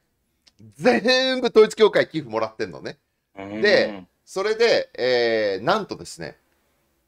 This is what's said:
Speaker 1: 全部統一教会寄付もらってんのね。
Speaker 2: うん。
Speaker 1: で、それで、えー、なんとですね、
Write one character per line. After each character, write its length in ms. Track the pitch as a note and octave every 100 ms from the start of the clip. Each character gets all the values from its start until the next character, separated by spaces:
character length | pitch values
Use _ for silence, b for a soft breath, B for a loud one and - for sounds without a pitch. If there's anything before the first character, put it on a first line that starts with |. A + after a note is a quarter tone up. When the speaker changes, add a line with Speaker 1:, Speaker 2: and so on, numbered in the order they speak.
| _ _ _ _ _ _ A2 -
Speaker 1:
全 640 | G3+ A#3 G#3 B3+ C4 B3+
部 80 | A#3+
統 180 | G#3+ G#3+
一 80 |
教 160 | - G#3+
会 160 | E3+ B2+
寄 100 | D#3+
付 100 | B2+
も 120 | A2
ら 60 | A2
っ 80 | -
て 80 | G2
ん 60 |
の 100 | C2+
ね。 160 | G2+ - _ _ _ G2
Speaker 2:
う 80 | G2
ん。 160 | G#2+
Speaker 1:
で、 420 | G#3 E3+ G#2 G2+ F2+ _ -
そ 180 | F#3
れ 120 | G3+ A3
で、 340 | A#3 B2 F2
え 680 | - B2+ B2 A#2+ A2+ G#2 F#2+
ー、 20 |
な 160 | B2 G#3
ん 60 | F#3+
と 80 | G#2+
で 80 |
す 160 | E2+ -
ね、 180 | D2+ - _ _ _ _ _ _